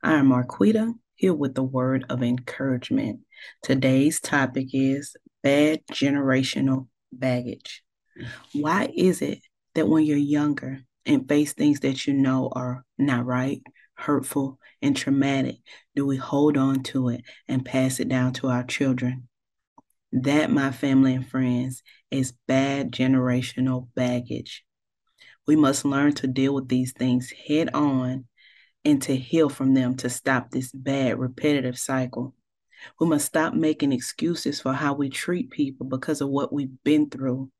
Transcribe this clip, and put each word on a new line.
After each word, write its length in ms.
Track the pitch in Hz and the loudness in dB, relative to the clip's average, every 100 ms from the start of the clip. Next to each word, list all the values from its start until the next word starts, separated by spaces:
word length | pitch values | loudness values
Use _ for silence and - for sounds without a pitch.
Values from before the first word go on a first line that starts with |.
I 120 | 156 | 2
am 160 | 156 135 | 4 6
Marquita, 640 | 127 120 - 202 220 226 233 _ | 4 0 2 4 4 0 -6 _
here 180 | _ 190 | _ 2
with 220 | 160 139 | 2 -2
the 80 | 123 | -2
word 420 | 131 131 127 131 127 | -2 0 0 0 -2
of 140 | 123 | -4
encouragement. 960 | 120 123 123 - 135 127 - 107 107 107 _ - - - | -2 -2 -6 -6 -2 -4 -2 -2 -2 -8 _ -20 -20 -18
Today's 580 | - 135 131 131 143 170 | -2 2 4 4 4 0
topic 500 | - 143 131 131 131 | -2 0 0 -2 -4
is 420 | 135 135 135 147 - _ _ | 0 0 0 -6 -18 _ _
bad 380 | 139 143 151 156 _ | 2 4 4 2 _
generational 960 | - 143 143 135 131 131 - 135 131 131 _ _ | -2 0 2 2 2 0 0 0 0 -4 _ _
baggage. 720 | 127 131 123 123 - - - _ _ _ - 117 - - | -6 -2 -2 -4 -12 -14 -20 _ _ _ -16 -14 -16 -10
Why 400 | 147 151 185 - | -4 0 0 -2
is 300 | - 185 170 | 2 2 2
it 160 | 143 - _ _ _ - | -4 -6 _ _ _ -2
that 120 | 160 | 2
when 140 | 160 | 4
you're 160 | 156 143 | 4 2
younger 600 | 143 147 147 139 131 135 - _ - | 2 2 2 -2 -6 -12 -14 _ 0
and 220 | 143 127 | 0 2
face 240 | 147 147 | 0 0
things 260 | - 147 143 | 2 2 2
that 240 | 139 131 | 0 -2
you 100 | - | -2
know 360 | 139 135 131 131 | 2 2 2 -2
are 340 | - 123 131 - - | -4 -6 -8 -12 -2
not 260 | 139 123 | 0 0
right, 380 | 123 127 131 143 - _ _ | 0 -2 -2 -6 -10 _ _
hurtful, 640 | - - 143 135 147 135 135 - _ | -12 -2 -2 0 -4 -4 -8 -20 _
and 140 | 139 135 | -2 0
traumatic, 640 | - 139 135 135 135 - _ - _ | 0 0 2 0 -2 -6 _ -20 _
do 100 | - | -4
we 120 | 139 135 | -2 -2
hold 400 | - 143 151 143 | -2 2 4 4
on 260 | 135 135 | 2 0
to 280 | 131 135 127 | -2 -2 0
it 120 | 120 - - - | -2 -8 -20 -4
and 180 | 131 | -4
pass 360 | 127 131 131 131 | -2 0 0 -2
it 80 | 127 | -2
down 240 | 127 127 | 0 0
to 160 | 127 131 | -2 -2
our 160 | 123 | -2
children? 640 | 123 - 139 127 127 127 123 _ _ _ _ _ _ _ _ | -2 -2 0 0 -2 -4 -12 _ _ _ _ _ _ _ _
That, 400 | - 131 147 - | -2 0 0 2
my 220 | - 135 | 2 0
family 420 | 123 143 135 135 | -2 2 4 4
and 140 | 131 123 | 2 -2
friends, 520 | 135 127 123 127 127 _ _ _ | -2 0 0 -2 -8 _ _ _
is 240 | 135 131 - - | -2 -2 -6 -2
bad 420 | 131 135 139 131 | 0 0 -2 -4
generational 960 | 120 131 131 127 123 123 - 131 127 127 | -2 2 2 2 0 -2 -2 -2 -2 -4
baggage. 680 | - 123 123 120 117 - - _ _ _ _ _ _ - _ - | -4 -2 -2 -4 -10 -10 -16 _ _ _ _ _ _ -20 _ 2
We 100 | 156 | 4
must 280 | 143 - | 4 2
learn 300 | 143 139 143 | 0 2 2
to 120 | 143 135 | 2 -2
deal 280 | 131 135 | 0 0
with 160 | 139 131 | 0 -2
these 240 | 127 127 | -2 -2
things 360 | - 127 123 127 | -2 0 0 -2
head 380 | - - 147 165 | -16 -2 0 0
on 500 | 143 147 131 127 131 - _ _ _ _ _ | 0 0 0 -2 -4 -10 _ _ _ _ _
and 200 | 151 143 | 2 2
to 120 | - | 2
heal 360 | 131 127 165 151 | -4 0 2 2
from 240 | - 135 | 2 4
them 200 | 135 123 127 | 4 4 -2
to 120 | 123 | -4
stop 420 | - - 127 123 | -4 0 0 0
this 220 | 131 131 | -6 -6
bad 460 | 135 131 139 131 110 | -8 -4 0 0 0
repetitive 600 | 131 131 151 143 127 123 | -4 -2 0 0 -2 -6
cycle. 560 | - 135 127 123 131 _ _ _ _ _ - _ | -4 -2 -2 -6 -10 _ _ _ _ _ -20 _
We 80 | 165 | 0
must 200 | 147 - | 2 0
stop 260 | 165 160 | 0 0
making 400 | - 156 156 143 | 0 0 0 0
excuses 680 | 127 - - 165 170 - 143 | -2 -4 -4 -4 -2 -4 -4
for 100 | 131 | -4
how 220 | 131 143 | -2 -2
we 160 | 143 139 | -2 -4
treat 400 | - - 180 - | -4 -4 -4 -4
people 340 | - 139 135 | -4 -4 -4
because 380 | 131 131 - 151 | -8 -6 -4 -4
of 80 | 139 | -2
what 200 | 139 139 | -2 -2
we've 320 | 143 135 131 | -4 -6 -4
been 280 | - 151 147 | 0 2 2
through. 400 | - 131 269 269 | -2 -4 -4 -6